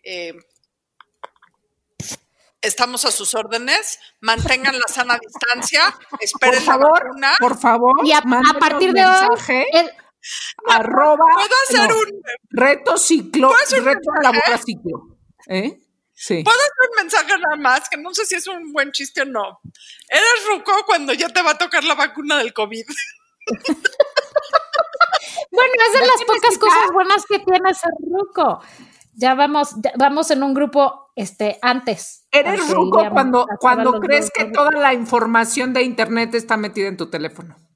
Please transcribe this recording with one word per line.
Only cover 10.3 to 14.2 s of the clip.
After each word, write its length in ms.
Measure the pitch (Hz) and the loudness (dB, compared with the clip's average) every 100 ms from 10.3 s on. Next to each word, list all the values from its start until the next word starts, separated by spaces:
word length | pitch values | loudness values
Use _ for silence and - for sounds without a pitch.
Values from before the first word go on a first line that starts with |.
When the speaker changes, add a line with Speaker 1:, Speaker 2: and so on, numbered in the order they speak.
| - - - 466 | -14 -14 -8 2
Speaker 2:
arroba, 560 | 226 220 262 302 302 320 359 | 2 2 2 4 6 4 4
Speaker 1:
¿Puedo 180 | 427 508 539 | 2 0 2
hacer 220 | 480 440 | 2 2
Speaker 2:
no, 80 | 440 | 0
Speaker 1:
un 240 | 415 - - 240 _ | -2 -6 -14 -16 _
Speaker 2:
reto 480 | - 262 277 240 339 | 0 2 2 0 -2
ciclo-, 520 | - 320 - 302 523 | 2 0 0 2 4
Speaker 1:
¿puedo 120 | 494 | 4
hacer 180 | 554 539 | 2 0
un 60 | 523 | 0
Speaker 2:
reto 260 | 392 320 | -2 -2
Speaker 1:
mensaje? 120 | 302 | 0